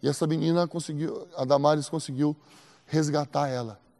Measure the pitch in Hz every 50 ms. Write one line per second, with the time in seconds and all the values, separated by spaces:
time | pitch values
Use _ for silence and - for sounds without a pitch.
0 | - 135 143 - 170 156 151 160 156 165 165 175 175 165 - 170 156 - 156 147
1 | 156 160 - 220 - - - 160 135 127 143 139 139 147 151 151 139 - - 160
2 | - - 139 127 147 147 151 - _ - - - - - - _ _ - - 156
3 | 156 147 143 147 147 139 - 147 143 139 131 123 120 113 104 - _ _ _ _